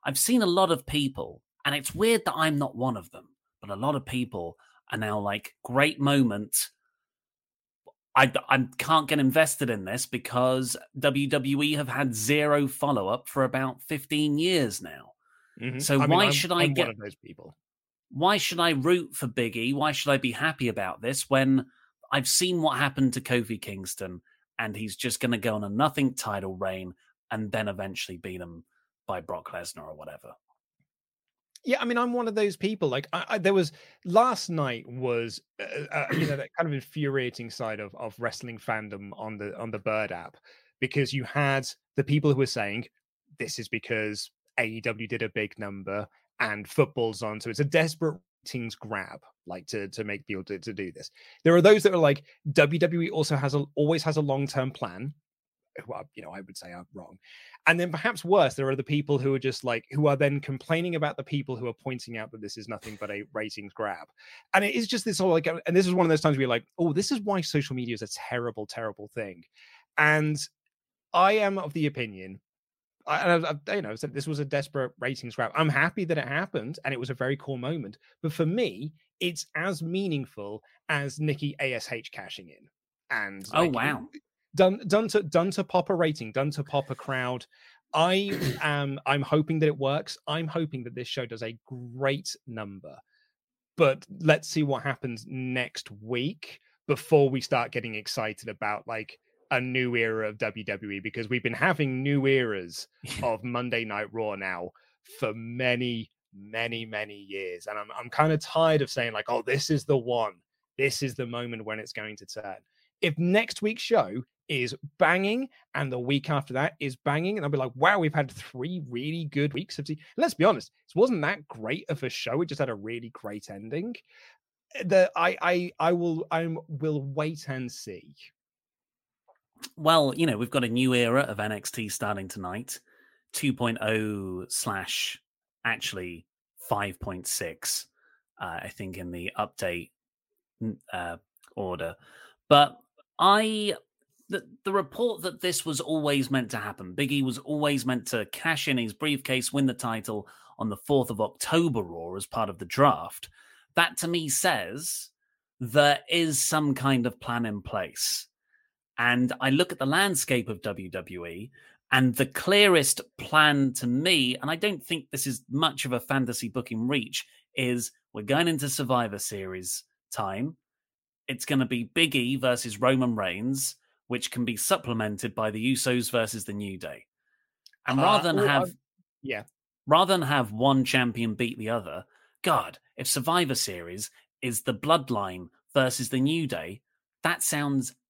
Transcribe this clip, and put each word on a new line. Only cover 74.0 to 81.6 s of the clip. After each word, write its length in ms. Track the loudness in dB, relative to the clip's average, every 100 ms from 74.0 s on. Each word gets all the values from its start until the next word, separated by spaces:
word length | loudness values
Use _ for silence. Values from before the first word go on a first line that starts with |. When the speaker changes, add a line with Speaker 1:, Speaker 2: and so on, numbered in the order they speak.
| -8
Speaker 2:
this 120 | -6 -6
was 120 | -4
a 60 |
desperate 480 | -2 -2 -2 -4 -4 -4
ratings 380 | -6 -6 -10 -4
grab. 160 | -2
I'm 140 | 2 4
happy 360 | 4 2 0
that 140 | -2 0
it 100 | 0
happened, 500 | -4 -2 -4 -6 -8
and 80 | -6
it 80 | -4
was 100 | -6
a 40 |
very 220 | -2 -2 -2
cool 200 | -4 -6
moment. 420 | -4 -6 -8 -14 _ _
But 100 | -6
for 140 | 0 0
me, 460 | 2 -2 -4 -12 -12 _ -6
it's 260 | -4 -4 -10 -6
as 260 | -4 -4
meaningful 800 | -4 -2 -2 -2 -4 -10 -10 -12 _ _ -4
as 300 | -2 -2 -2
Nikki 380 | -2 0 -4 -2